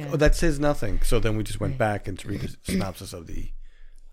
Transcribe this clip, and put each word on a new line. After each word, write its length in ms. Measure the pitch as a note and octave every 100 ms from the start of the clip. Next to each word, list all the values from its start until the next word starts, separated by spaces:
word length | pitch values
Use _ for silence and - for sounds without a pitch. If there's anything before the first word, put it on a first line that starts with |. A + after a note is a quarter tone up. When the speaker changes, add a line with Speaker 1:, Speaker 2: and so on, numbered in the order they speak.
| D3
Speaker 1:
yeah. 40 |
Speaker 2:
"Oh, 40 | D#3+
that 180 | D3+ D3
says 240 | F3 C#3+
nothing." 400 | D3 D3 A2 F#2+
So 160 | - B2
then 180 | A2 G#2+
we 60 |
just 160 | G#2 -
went 140 | G#2
Speaker 1:
Right. 60 | -
Speaker 2:
back 280 | A2 G2+ -
and 100 | F2+
to 80 | -
read 140 | G2+
the 140 | - -
<clears throat> 0 |
synopsis 500 | - F#3 G2 - F#2+
of 140 | F2+ D#2+
the 240 | F2 - - - - - - -